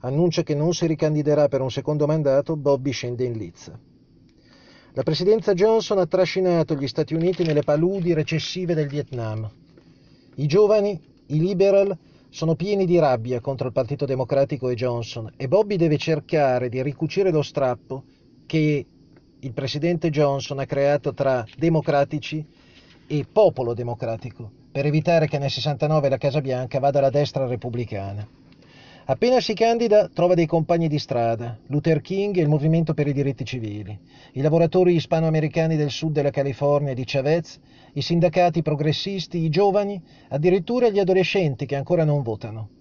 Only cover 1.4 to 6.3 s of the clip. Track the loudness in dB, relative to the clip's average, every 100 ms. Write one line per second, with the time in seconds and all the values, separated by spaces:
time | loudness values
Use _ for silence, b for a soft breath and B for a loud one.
1.4 | 2 0 -4 -4 -4 -2 0 2 2 2
2.4 | 0 -2 0 0 0 -4 -6 -4 -4 -4
3.4 | -10 -14 -20 -20 _ _ _ _ _ _
4.4 | b b b b b -6 -2 0 2 2
5.4 | 2 2 4 2 0 0 0 0 0